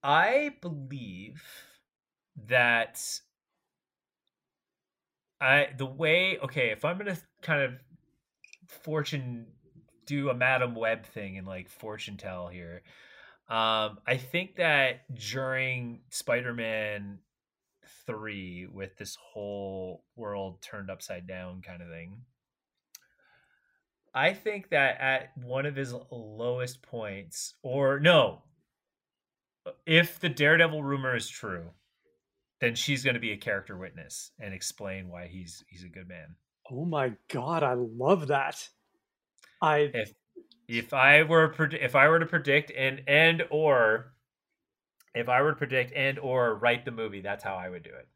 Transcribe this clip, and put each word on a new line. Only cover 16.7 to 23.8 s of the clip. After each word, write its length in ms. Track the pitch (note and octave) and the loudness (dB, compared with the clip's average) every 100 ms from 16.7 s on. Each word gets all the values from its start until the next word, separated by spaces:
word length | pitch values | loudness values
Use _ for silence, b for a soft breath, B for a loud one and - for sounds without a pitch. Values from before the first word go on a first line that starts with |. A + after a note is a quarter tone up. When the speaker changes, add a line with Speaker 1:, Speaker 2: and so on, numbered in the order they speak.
| A2 G#2+ G#2 G2+ G2+ _ _ _ _ _ _ _ - - | -4 -4 -6 -10 -14 _ _ _ _ _ _ _ -18 -10
Speaker 1:
Three, 600 | A2 G#2+ G2+ F#2 F2+ F#2 | -10 -8 -10 -10 -12 -14
with 300 | F#2+ G2 _ | -12 -14 _
this 180 | G2+ - | -14 -14
whole 880 | - A2 G2+ G2+ G2 F#2+ F#2 E2+ _ - | -16 -10 -8 -8 -8 -8 -10 -12 _ -14
world 460 | A2 G2+ F#2+ F2+ | -10 -8 -8 -12
turned 280 | - G#2+ F#2+ | -16 -14 -12
upside 360 | F#2 - F2+ F2+ | -12 -12 -12 -12
down 340 | F#2 F#2 F#2 | -12 -12 -14
kind 200 | F2 F2 | -16 -16
of 80 | F2 | -16
thing, 340 | E2 E2+ G#2 B2 _ _ _ _ _ _ - _ _ _ _ _ _ _ _ | -16 -16 -18 -20 _ _ _ _ _ _ -20 _ _ _ _ _ _ _ _